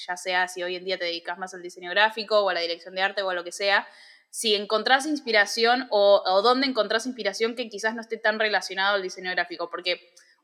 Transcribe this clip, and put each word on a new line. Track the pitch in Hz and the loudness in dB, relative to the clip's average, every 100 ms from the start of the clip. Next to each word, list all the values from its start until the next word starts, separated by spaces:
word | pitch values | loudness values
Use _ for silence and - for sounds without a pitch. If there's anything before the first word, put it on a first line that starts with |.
| - | -8
ya | 180 | -8
sea | 185 180 180 | -2 0 -2
si | 180 | -4
hoy | 175 180 | -6 -6
en | 185 | -4
día | 180 | -4
te | 175 | -4
dedicás | 170 175 180 | -6 -8 -10
más | 185 185 | -10 -12
al | |
diseño | 175 180 180 | -16 -14 -4
gráfico | 185 214 220 208 214 | 2 2 2 0 2
o | 196 | 2
a | |
la | 175 | 0
dirección | 170 170 190 | -2 -6 -8
de | 185 | -2
arte | 196 202 | -2 -2
o | 190 | -4
a | |
lo | 180 | -4
que | 175 | -6
sea, | - 202 202 - - - - _ | -4 0 2 0 -10 -20 -20 _
si | - 226 | -4 0
encontrás | 208 202 220 214 269 294 | 0 2 0 4 2 2
inspiración | 294 240 214 202 - 226 247 254 | -4 2 2 4 2 2 2 2
o, | 208 202 196 | 4 6 6
o | 190 190 | 6 4
dónde | 220 254 269 | 4 4 2
encontrás | 220 208 220 254 | 0 0 0 -2
inspiración | 247 202 196 226 240 | -6 -6 -2 -2 -2
que | 226 | -8
quizás | 208 220 233 | -4 -4 -4
no | |
esté | 226 220 | -6 -2
tan | 214 220 | 0 0
relacionado | 214 196 - 190 196 202 | 0 0 -2 -2 0 2
al | |
diseño | 185 190 185 | -2 -6 -6
gráfico, | 180 175 165 170 | -4 -4 -6 -8
porque, | 170 180 170 _ _ _ _ | -6 -4 -4 _ _ _ _